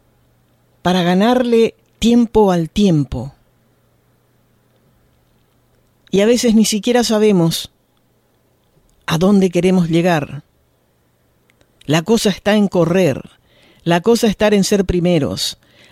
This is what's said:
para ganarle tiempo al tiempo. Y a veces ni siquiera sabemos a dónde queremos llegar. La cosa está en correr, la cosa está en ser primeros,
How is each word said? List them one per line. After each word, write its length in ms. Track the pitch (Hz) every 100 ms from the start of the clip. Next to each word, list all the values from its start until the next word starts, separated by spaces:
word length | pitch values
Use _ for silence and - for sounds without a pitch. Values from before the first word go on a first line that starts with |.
| _ _ _ _ _ _ _ _
para 200 | 175 185
ganarle 720 | 170 185 220 254 240 226 226 - _ _
tiempo 540 | 226 240 233 220 196
al 180 | 175 160
tiempo. 640 | - 202 156 135 123 139 - _ _ _ _ _ _ _ _ _ _ _ _ _ _ _ _ _ _ _ _ _ _ _ _ _ _ _
Y 100 | 185
a 60 | 214
veces 280 | 240 240
ni 100 | 220
siquiera 380 | 208 214 240 240
sabemos 720 | 226 214 214 190 165 - - _ _ _ _ _ _ _ _ _ _ _ _ _ -
a 120 | 160
dónde 320 | 190 202 190
queremos 380 | 180 185 185 165
llegar. 560 | 165 180 160 131 139 - _ _ _ _ _ _ _ _ _ _ _ _ _ -
La 160 | 160
cosa 280 | 160 226 214
está 260 | - 202 214
en 120 | 202
correr, 540 | 180 165 185 175 123 - _ _ _ _ _
la 180 | 170 175
cosa 260 | 220 233 226
está 220 | - 214
en 160 | 208
ser 200 | 185 208
primeros, 760 | 180 180 175 170 113 95 - - _ _ _